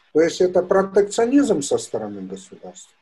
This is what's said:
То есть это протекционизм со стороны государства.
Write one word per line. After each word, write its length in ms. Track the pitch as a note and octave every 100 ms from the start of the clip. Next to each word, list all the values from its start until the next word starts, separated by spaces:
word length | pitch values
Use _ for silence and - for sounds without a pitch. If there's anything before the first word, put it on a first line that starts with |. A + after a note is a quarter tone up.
| _
То 80 | D3+
есть 200 | E3 D3+
это 220 | F#3 F#3
протекционизм 1000 | F3+ G3 F#3+ G#3+ G3+ - A#3 C#4+ B3 E3+
со 160 | C#3 A#2
стороны 440 | - A2+ G#2+ G2+
государства. 720 | F#2+ F#2+ - - F#2 - - _